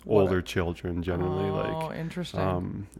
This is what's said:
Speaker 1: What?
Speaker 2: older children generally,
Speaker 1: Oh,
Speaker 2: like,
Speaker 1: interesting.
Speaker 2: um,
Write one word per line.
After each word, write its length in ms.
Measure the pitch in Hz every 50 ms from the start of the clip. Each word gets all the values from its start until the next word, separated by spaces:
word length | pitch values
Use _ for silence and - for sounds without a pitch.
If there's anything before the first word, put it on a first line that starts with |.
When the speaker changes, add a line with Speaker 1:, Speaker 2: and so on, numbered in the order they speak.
| -
Speaker 1:
What? 200 | - 110 104 98
Speaker 2:
older 180 | 90 92 92
children 600 | 87 - - 101 87 85 87 - - 90 87 87 85
generally, 460 | 92 87 85 - 90 92 - 98 98
Speaker 1:
Oh, 380 | - - - - - 160 160 156
Speaker 2:
like, 100 | - -
Speaker 1:
interesting. 420 | 160 165 - 180 175 - - 101
Speaker 2:
um, 460 | 95 95 92 90 90 98 101 101 101 98 - -